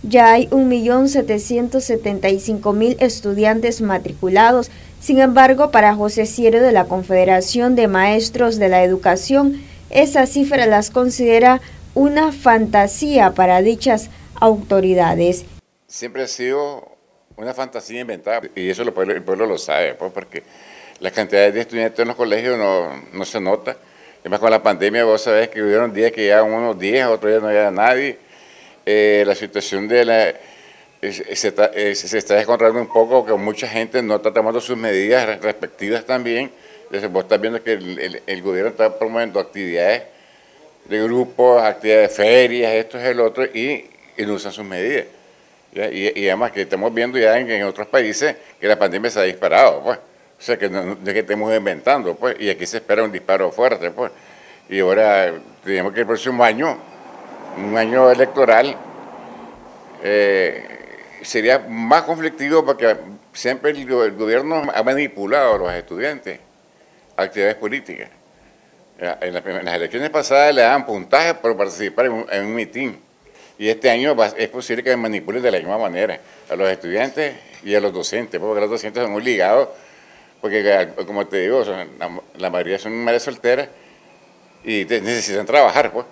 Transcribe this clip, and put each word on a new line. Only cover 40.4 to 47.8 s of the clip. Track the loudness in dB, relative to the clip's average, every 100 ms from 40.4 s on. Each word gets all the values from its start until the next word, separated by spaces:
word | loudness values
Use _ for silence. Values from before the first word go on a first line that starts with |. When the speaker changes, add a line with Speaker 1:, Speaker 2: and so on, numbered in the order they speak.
| _ _ -20 _ -8
Speaker 2:
de | -4
grupos, | -2 -2 -2 2 4 6
actividades | 2 0 4 4 4
de |
ferias, | 2 6 6 4 0 0
esto | 0 -2 -6
es | -4
el | 0
otro, | 0 0
y, | -4 -4 -6 -6 -12 _ _ -8
y |
no | -6
usan | -6 -8
sus | -12
medidas. | -10 -6 -4 -4 -6 -18 _ _ _ _ _
¿Ya? | -8 -6
Y, | -4 -4
y | -2 -2
además | 0 -2
que | -4
estamos | -6 -4 -2
viendo | -2 -4 2
ya | 2 2
en, | 0
en | -4
otros | -4 -8